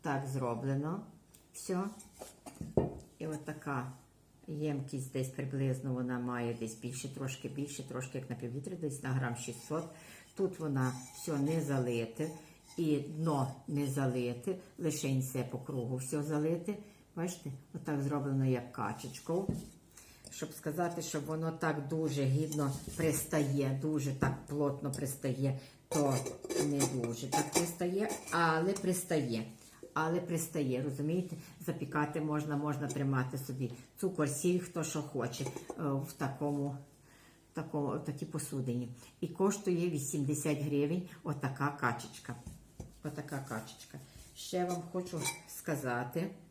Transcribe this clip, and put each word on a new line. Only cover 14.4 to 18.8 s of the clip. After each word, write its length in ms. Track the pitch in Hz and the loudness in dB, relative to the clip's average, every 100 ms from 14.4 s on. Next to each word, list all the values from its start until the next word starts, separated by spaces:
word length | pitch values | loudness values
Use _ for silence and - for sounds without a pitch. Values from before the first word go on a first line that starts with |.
| - 185 - - | -2 -4 -6 -2
лишень 420 | 165 139 135 135 | 0 2 2 2
все 220 | 127 131 | 2 0
по 160 | 123 127 | -2 -4
кругу 380 | - 139 117 131 | -4 -2 0 -2
все 260 | 135 151 | 0 -2
залите. 540 | 147 151 151 170 175 208 - - - - | 2 2 4 2 0 -4 -6 -18 -14 -4
Бачите, 340 | 175 - 143 135 - | -2 -2 -6 -8 -10
отак 280 | - - 143 | -10 -2 0
зроблено 420 | 139 147 139 135 | 2 2 2 4
як 280 | 131 127 123 | 6 4 0
качечкою. 760 | - | -4